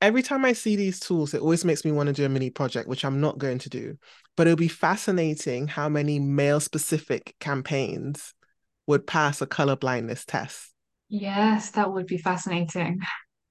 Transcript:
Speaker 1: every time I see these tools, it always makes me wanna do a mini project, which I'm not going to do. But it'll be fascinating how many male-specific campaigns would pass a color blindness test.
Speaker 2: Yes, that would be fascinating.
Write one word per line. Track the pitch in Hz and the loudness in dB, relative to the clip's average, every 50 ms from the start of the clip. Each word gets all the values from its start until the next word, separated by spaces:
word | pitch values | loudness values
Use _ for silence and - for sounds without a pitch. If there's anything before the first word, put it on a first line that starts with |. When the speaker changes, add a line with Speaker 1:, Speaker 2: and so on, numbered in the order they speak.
Speaker 1:
every | 190 202 220 262 254 | 4 4 4 4 2
time | - 285 269 269 | 2 0 2 2
I | 254 240 | 2 2
see | 233 - 220 208 | 2 0 0 2
these | 202 202 190 185 - | 2 2 0 -2 -4
tools, | - - 185 165 151 147 - | -4 -2 0 0 0 0 -2
it | 147 - | 0 2
always | 156 165 170 - | 2 2 4 4
makes | 175 160 - - | 2 2 2 2
me | 160 151 | 0 2
wanna | 147 143 143 139 | 2 2 2 2
do | 139 143 | 2 2
a | 135 | 2
mini | 135 131 131 127 | 2 0 0 -2
project, | - - 147 127 - 123 - - | -2 -2 -2 -2 -2 -4 -4 -4
which | 131 135 - | -4 -4 -2
I'm | 139 135 139 | -2 0 2
not | 147 151 - - | 2 2 0 0
going | 139 135 127 131 | -2 -2 -2 -4
to | - 135 | -6 -8
do. | - 123 117 113 - - _ - - - _ _ _ | -10 -8 -8 -10 -10 -14 _ -20 -20 -20 _ _ _
But | - 165 | 4 6
it'll | 165 170 | 6 6
be | 156 170 165 | 6 4 0
fascinating | - - - 165 190 208 - - 190 180 165 156 156 147 - - 123 123 139 147 | 0 2 2 2 2 2 0 0 0 2 2 0 0 -2 -2 -4 -2 -2 -2 -4
how | - - 147 151 | -4 -2 -2 0
many | 151 147 147 147 147 143 | 0 0 0 0 0 0
male-specific | 139 139 139 143 143 143 143 151 147 - - 156 - - 165 151 - - 135 104 - - - - | 0 0 2 2 4 4 4 2 0 -2 -4 -4 -2 -2 -2 -2 -2 -2 -4 -4 -4 -8 -16 -10
campaigns | - 151 143 135 131 - 151 135 135 101 - 120 127 135 147 - - - - _ _ _ _ _ _ _ _ _ _ | -6 -6 -4 -4 -4 -4 -2 -2 -2 -2 -4 -6 -6 -8 -8 -10 -12 -16 -20 _ _ _ _ _ _ _ _ _ _
would | - 147 139 - | 2 2 2 2
pass | - - 160 151 143 139 - - | 2 2 2 2 2 2 0 -4
a | |
color | - - - 151 139 135 | -4 -2 0 2 2 2
blindness | 127 - 131 127 120 117 117 117 117 - | 0 0 -2 -2 -2 -2 -4 -6 -8 -8
test. | - - 120 - 135 - - - - _ _ _ _ _ _ _ - | -6 -4 -4 -4 -6 -10 -16 -20 -20 _ _ _ _ _ _ _ -8
Speaker 2:
Yes, | 208 202 196 196 196 196 214 220 214 214 - - - | -8 -6 -4 -4 0 2 2 2 2 2 -2 -4 -2
that | 220 208 185 190 | 0 0 0 0
would | 190 180 | -4 -4
be | 185 185 175 | -4 -4 -4
fascinating. | 165 190 180 170 - 196 175 175 175 160 - 185 170 175 175 190 185 - - - - _ _ _ _ _ | -2 -2 -2 -2 -4 -4 -2 -2 -2 -2 -2 -2 -2 -2 -2 -4 -6 -8 -8 -10 -12 _ _ _ _ _